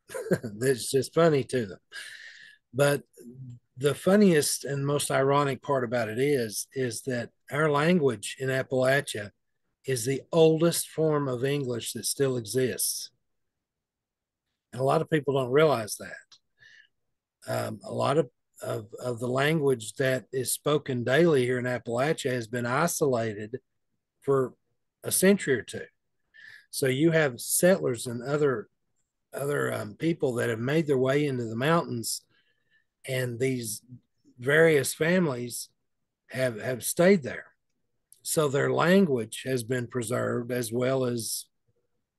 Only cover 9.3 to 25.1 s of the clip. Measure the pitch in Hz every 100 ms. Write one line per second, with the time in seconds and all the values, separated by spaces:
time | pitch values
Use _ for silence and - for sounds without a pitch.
9.3 | _ _ _ _ _ 135 127 123 135 -
10.3 | 165 160 160 170 - - 156 156 147 135
11.3 | 123 135 143 123 117 - 113 - - 135
12.3 | 123 104 127 123 110 - - - _ _
13.3 | _ _ _ _ _ _ _ _ _ _
14.3 | _ _ _ _ 120 135 160 151 156 135
15.3 | 135 123 139 156 120 107 - 95 - _
16.3 | - _ _ - - _ _ _ _ _
17.3 | _ 113 117 110 110 - 117 120 151 -
18.3 | _ _ - 113 120 104 110 123 113 123
19.3 | 131 147 165 139 120 107 - 131 131 -
20.3 | 135 113 - 147 151 143 123 120 143 175
21.3 | 139 123 127 123 120 123 120 147 160 131
22.3 | 123 110 123 120 135 170 - 147 117 113
23.3 | 104 107 - _ _ _ _ _ _ 139
24.3 | 135 123 - _ _ _ _ -